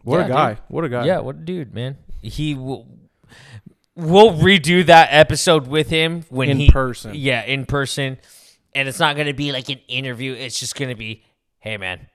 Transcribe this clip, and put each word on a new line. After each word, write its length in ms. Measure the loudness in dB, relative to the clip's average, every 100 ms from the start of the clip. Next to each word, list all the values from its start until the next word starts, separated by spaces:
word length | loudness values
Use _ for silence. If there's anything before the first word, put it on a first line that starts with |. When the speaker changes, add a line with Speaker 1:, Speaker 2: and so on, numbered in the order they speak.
Speaker 1:
What 180 | -2 -2
Speaker 2:
Yeah, 40 |
Speaker 1:
a 40 | 0
guy. 180 | 0 0
Speaker 2:
dude. 40 | -4 -10
Speaker 1:
What 160 | -8
a 40 | -6
guy. 160 | -4
Speaker 2:
Yeah, 140 | -2 -4
what 160 | -6 -12
a 20 |
dude, 340 | -12 -12 -10
man. 240 | -10 -10 -12 -16 -16
He 320 | -12 -6 -6
will, 340 | -6 -8 -12 -14 -20 _ _ _ -20 -20 -20 -20 _ _ -10
we'll 360 | 4 8 8
redo 520 | 6 4 4 4 2 8
that 220 | 8 8
episode 540 | 6 4 2 2 2 2
with 240 | -4 -2
him 340 | -2 -2 -4 -10
when 180 | -4 -2
Speaker 1:
In 80 | 4
Speaker 2:
he 120 | 6
Speaker 1:
person. 420 | 6 4 -6 -12
Speaker 2:
Yeah, 300 | -6 -2 -2
in 220 | -2 -6 -4
person. 500 | -4 -4 -4 -6 -8 _ -20 _ _ _
And 140 | -6 -6
it's 100 | -2
not 180 | -2 0
gonna 180 | -4
be 180 | -4 -6
like 160 | -6 -8
an 120 | -12 _
interview. 440 | -8 -8 -8 -10
It's 260 | -10 -10 -10
just 160 | -10
gonna 200 | -8 -8 -8
be, 260 | -12 -14 _ _ _ _
"Hey, 180 | -12 -8
man. 300 | -8 -10 -14